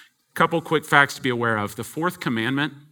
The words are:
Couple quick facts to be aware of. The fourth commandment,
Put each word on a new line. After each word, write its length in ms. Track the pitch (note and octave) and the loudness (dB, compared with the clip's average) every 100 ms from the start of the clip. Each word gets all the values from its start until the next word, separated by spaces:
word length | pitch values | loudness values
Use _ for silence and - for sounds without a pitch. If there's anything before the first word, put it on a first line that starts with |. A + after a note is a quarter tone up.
| - _ _ - | -20 _ _ 0
Couple 260 | E3 E3 | 0 0
quick 240 | - D#3 D3+ | 0 -2 4
facts 300 | D3 C#3 - | 4 4 2
to 60 | |
be 80 | C3 | -2
aware 280 | A#2+ A#2 A2 | 0 0 0
of. 200 | G2+ - | -2 -6
The 60 | |
fourth 360 | A2+ - F3 - | -10 -4 -4 -4
commandment, 540 | - A#2 A2 C3+ D3 - - | -2 -2 0 0 -2 -6 -20